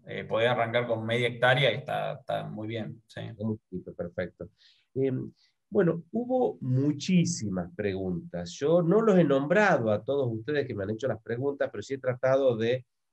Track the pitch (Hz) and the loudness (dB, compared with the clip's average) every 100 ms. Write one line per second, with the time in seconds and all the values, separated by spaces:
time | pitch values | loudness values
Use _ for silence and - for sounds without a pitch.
0 | - 104 95 104 117 120 117 120 120 110 | -12 -10 -4 0 2 2 0 0 0 -2
1 | 110 120 120 120 123 139 135 104 - 104 | -2 0 -2 2 4 4 2 0 -4 -4
2 | 101 104 - 107 104 104 107 113 104 110 | -4 -6 -6 -6 -6 -10 -8 -8 -10 -12
3 | _ 113 110 107 110 107 _ 92 90 85 | _ -14 -12 -8 -6 -6 _ -12 -10 -10
4 | 87 - 90 - 85 _ _ _ _ 131 | -8 -6 -8 -10 -16 _ _ _ _ -4
5 | 135 131 120 - _ _ _ 208 175 165 | -2 -2 -6 -12 _ _ _ 2 2 0
6 | - 220 247 254 226 - 131 127 147 147 | -4 -6 -2 0 0 -2 -2 0 0 0
7 | - 180 - - 107 92 87 - 101 95 | 2 2 2 0 -4 -4 -6 -4 -4 -2
8 | 92 87 85 170 175 - 143 175 165 208 | -4 -4 -6 -10 -10 -4 2 2 4 4
9 | 226 185 156 135 143 190 202 151 110 104 | 6 6 6 4 4 4 4 4 2 0
10 | - 143 123 110 110 147 139 101 98 110 | 0 0 0 -2 -2 -2 -2 -4 -4 -4
11 | 131 110 - 117 139 139 131 104 104 135 | -4 -4 -6 -4 -2 -2 -4 -4 -8 -6
12 | 127 123 131 135 135 110 117 127 - _ | -4 0 2 4 4 2 2 0 -4 _
13 | _ | _